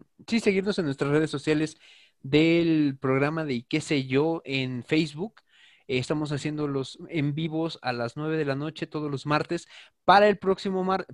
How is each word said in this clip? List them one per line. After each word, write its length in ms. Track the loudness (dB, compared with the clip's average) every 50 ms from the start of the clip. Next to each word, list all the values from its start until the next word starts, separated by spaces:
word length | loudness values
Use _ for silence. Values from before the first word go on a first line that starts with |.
| -18 _ _ -16 -8
sí, 120 | -2 -2 0
seguirnos 400 | 2 2 2 2 0 -2 -2 -2
en 60 | -2
nuestras 260 | -2 -2 -2 0 2
redes 180 | 2 2 2 0
sociales 460 | -2 -4 0 0 0 2 0 -2 -6 _ -20 -20 -20 -20 _ _ _ _
del 760 | -4 2 4 4 6 6 4 4 4 4 4 4 2 2 0 -2
programa 460 | 0 0 2 2 2 0 0 -2 -4
de 80 | -4 -4
Y 80 | -4 -4
qué 180 | -2 -4 -4
sé 240 | -2 0 -2 -2 0
yo 360 | 0 2 2 2 2 0 -4 -6
en 380 | -4 -4 -2 -2 -2 -6 -6 -4
Facebook. 520 | 0 0 0 0 0 -4 -8 -10 -10 _ _ _ _ _ _ -20 -20 _ _ _
Eh, 100 | -4 -2 -2
estamos 320 | -2 -2 -2 -2 -2 -4
haciendo 360 | -4 -4 -4 -4 -4 -4 -4
los 300 | -2 -2 -4 -4 -6 -10 -16 -14 -8
en 260 | -4 -2 -2 -2 -2
vivos 420 | -2 -4 -4 -2 -2 -4 -4 -6 -6 -6
a 100 | -6 -4
las 240 | -4 -4 -6 -6
nueve 200 | -6 -6 -4 -2
de 80 | -2 -2
la 100 | -2 -2
noche 320 | -4 -4 -8 -8 -8 -10
todos 240 | -8 -8 -8 -6 -6
los 140 | -6 -6 -2
martes. 420 | 0 0 0 0 -2 -6 -8 -8 -10 -20 -20 -20 -20 _ _ 4
Para 240 | 6 8 8 8
el 100 | 6 4
próximo 460 | 2 0 -2 -2 0 -2 -4 -2 -2 0
mar-, 220 | 0 -2 -2 -4 -8